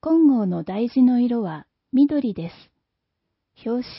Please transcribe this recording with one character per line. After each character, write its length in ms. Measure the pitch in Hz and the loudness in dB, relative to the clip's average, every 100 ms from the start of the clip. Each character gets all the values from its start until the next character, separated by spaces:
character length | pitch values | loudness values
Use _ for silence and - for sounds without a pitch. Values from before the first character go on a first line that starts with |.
本 240 | - 330 311 | 0 4 4
号 180 | 254 | 4
の 200 | 202 175 | 0 -4
題 240 | 151 190 233 | -6 -6 -4
字 140 | - | 2
の 180 | 254 247 | 2 4
色 220 | 247 233 | 0 -2
は、 240 | 196 156 - _ _ | -6 -10 -16 _ _
緑 420 | - 285 302 262 | 2 2 2 -4
で 160 | 190 170 | -6 -12
す。 40 | - _ _ _ _ _ _ _ _ _ _ | -14 _ _ _ _ _ _ _ _ _ _
表 220 | - 240 247 | -8 -8 -8